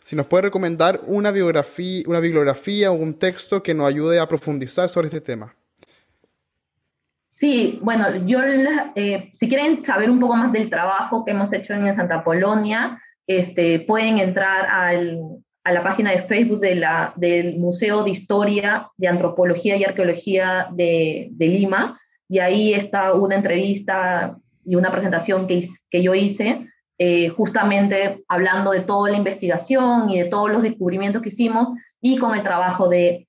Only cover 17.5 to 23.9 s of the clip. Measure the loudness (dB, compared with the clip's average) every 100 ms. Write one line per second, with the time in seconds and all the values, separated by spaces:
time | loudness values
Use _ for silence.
17.5 | -2 -2 0 0 0 0 -4 -2 0 2
18.5 | 0 0 -2 -6 -4 0 2 0 2 2
19.5 | 2 0 0 0 0 0 -2 -2 0 0
20.5 | -2 -4 -2 0 2 0 -4 -8 -2 2
21.5 | 2 2 0 -2 -6 _ _ -4 0 2
22.5 | 2 2 2 0 -2 2 2 2 0 0
23.5 | 0 0 -2 -2